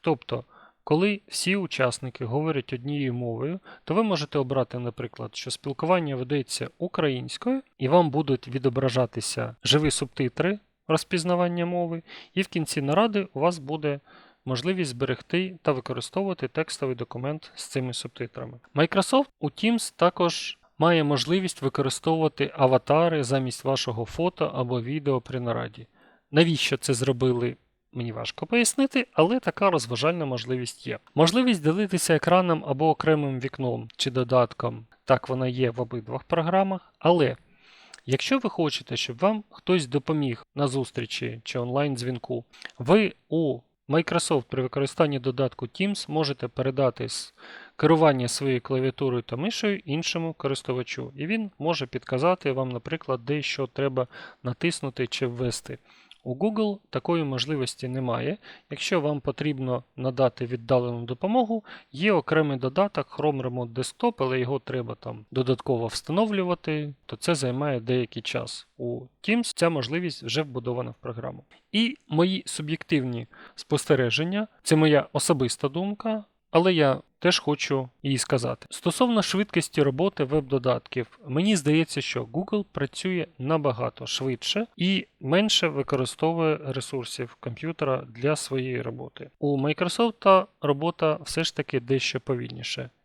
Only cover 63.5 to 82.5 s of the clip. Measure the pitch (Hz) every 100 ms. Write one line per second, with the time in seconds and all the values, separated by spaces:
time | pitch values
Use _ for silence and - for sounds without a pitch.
63.5 | 123 120 117 131 - 240 226 131 131 123
64.5 | 135 - 127 117 117 117 113 110 123 127
65.5 | 127 - 123 117 - - 170 220 202 180
66.5 | 175 - 151 147 139 - - - 160 131
67.5 | 127 147 127 113 127 120 - - 120 117
68.5 | - - _ 123 123 127 _ - 233 226
69.5 | - 170 160 117 160 180 - 120 123 151
70.5 | 127 120 123 120 113 127 117 120 120 _
71.5 | _ _ 208 233 285 _ 151 180 190 -
72.5 | - 151 160 - 151 127 120 120 - -
73.5 | - - 147 - 139 123 127 165 202 214
74.5 | _ - 156 156 147 - 147 - 156 123
75.5 | - 139 147 196 208 226 220 208 _ _
76.5 | 165 180 175 143 - - _ 175 180 -
77.5 | 147 - 135 127 _ 139 135 - 135 120
78.5 | 123 - - - - 247 226 - 185 208
79.5 | - - - 139 131 190 - 135 151 135
80.5 | 135 127 120 - - 120 - 143 135 196
81.5 | 196 143 156 165 - - 127 113 143 190